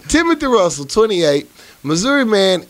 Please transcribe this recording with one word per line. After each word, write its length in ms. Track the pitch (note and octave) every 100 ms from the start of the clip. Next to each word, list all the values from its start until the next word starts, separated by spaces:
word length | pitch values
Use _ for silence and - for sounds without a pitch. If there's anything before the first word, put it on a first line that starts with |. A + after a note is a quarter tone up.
| -
Timothy 400 | D4+ E4+ D#4+ C#4+
Russell, 380 | A3+ F3 C#3 C#3
twenty-eight, 600 | A3 A3 F#3 D#3+ C#3+ - - - -
Missouri 420 | C#3 E3 A#3 C#4+ A#3
man, 400 | G#3 F#3+ F3+ -